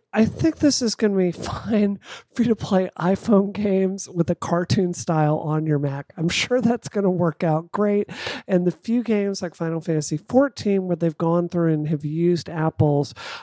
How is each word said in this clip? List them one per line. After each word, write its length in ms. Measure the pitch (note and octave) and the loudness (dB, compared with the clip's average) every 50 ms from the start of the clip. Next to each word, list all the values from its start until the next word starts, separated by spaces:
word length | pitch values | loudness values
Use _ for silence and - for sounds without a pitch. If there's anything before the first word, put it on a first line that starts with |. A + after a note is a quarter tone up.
| _ _ - | _ _ 0
I 100 | G#3+ A3 | 0 2
think 320 | A3+ - - - D#4+ D#4 | 2 0 0 0 0 0
this 240 | - D#4 D4 C4+ - | 2 2 2 2 2
is 140 | B3+ A3 - | -2 -2 -2
gonna 220 | - A3 G#3 G3 | 0 0 0 2
be 140 | F#3+ F#3 F3 | 2 0 0
<laughs> 20 | E3 | -2
fine 640 | - - - - - - G3+ A#3 G#3 G#3 G3+ G3+ - - - - - - _ - | -4 -8 -8 -8 -8 -4 0 0 2 2 2 0 -4 -10 -16 -20 -20 -20 _ -2
free-to-play 560 | - A3+ A#3+ A3 - - - G3+ F#3+ F#3 - - | 0 2 2 0 0 0 0 0 0 0 0 -4
iPhone 540 | - E3 F3+ G3 - - - G#3+ G3 G3+ G3 | -2 0 0 0 0 2 4 4 4 4 2
games 580 | F#3+ G3+ G#3 G3+ F#3+ F#3+ F#3+ F#3 G3 F#3+ - - | -2 -2 0 0 2 2 0 0 -2 -4 -8 -4
with 200 | F3+ F3 E3 - | -2 -2 0 0
a 40 | F3 | -2
cartoon 600 | - - - F3 F3 F3+ - - - F#3 F3 F3 | -4 -4 -2 -2 -2 0 0 0 2 2 0 -2
style 440 | - - - E3 D#3 D3+ D3+ D#3 - | -4 -4 -2 0 2 2 2 2 0
on 280 | - D3+ D#3 D#3 D#3 | -2 -2 -2 -2 0
your 100 | D#3 D3+ | 0 0
Mac. 360 | C#3+ C#3+ C#3 C#3 C#3 - - - | 0 0 -2 -4 -6 -10 -12 -6
I'm 140 | - D#3+ E3+ | -4 -2 -2
sure 320 | - - - - B3 C4 | 0 -2 -2 0 0 2
that's 260 | A3 A#3 A#3+ A3+ - | 2 2 0 0 -4
gonna 240 | - - G#3 G3 F#3 | -6 -2 0 0 2
work 320 | F#3 E3 F3 E3 D3 - F#3 | 2 2 0 0 0 0 0
out 280 | E3 D3+ D#3+ E3+ - - | 0 0 0 -2 -4 -2
great. 360 | G3+ G#3 G#3 G3+ G#3 - - - - - - - B3+ - | 0 0 2 2 0 -2 -4 -6 -12 -10 -10 -10 -10 -4
And 180 | - G3 F3+ F3+ | 0 2 2 2
the 60 | F3+ | 2
few 320 | E3+ - - A3 A#3 B3 A3 | -2 -2 -2 -2 -2 0 0
games 380 | A#3 A3 G#3 G3+ G3+ G3 - | 0 0 0 0 -2 -4 -4
like 120 | F#3+ E3+ - | -6 -8 -6
Final 260 | - E3+ E3 E3 D#3+ | -6 -4 -4 -4 -4
Fantasy 360 | - - D#3+ D#3 D3 - D#3 | -2 -2 -2 -2 -2 -2 -4
fourteen, 720 | D3+ - - - B3+ C#4+ C#4 - - - G#3 G3 G3 F#3 | -6 -4 0 2 2 2 2 0 -2 -2 0 0 0 0
where 80 | F3+ F3 | -2 -2
they've 220 | D#3+ E3+ E3 D3+ | 0 0 -2 0
gone 320 | - E3+ E3 E3+ F3 F3 E3+ | 0 0 0 2 2 0 0
through 240 | - F3 E3+ E3 D#3 | 0 0 2 2 2
and 160 | D3+ D3+ D3+ | 0 0 -2
have 160 | E3 C#3+ D3+ | -2 -2 -4
used 440 | D3 D3+ E3 E3+ F3 F3 D#3 - - | -4 -2 0 2 2 2 0 -2 -6
Apple's, 640 | E3 D#3+ D#3 D#3+ - - D#3 D3+ C#3+ C#3+ C#3+ - - - - - - - | -4 -2 -2 0 2 2 2 4 4 2 0 -2 -6 -14 -14 -14 -14 -16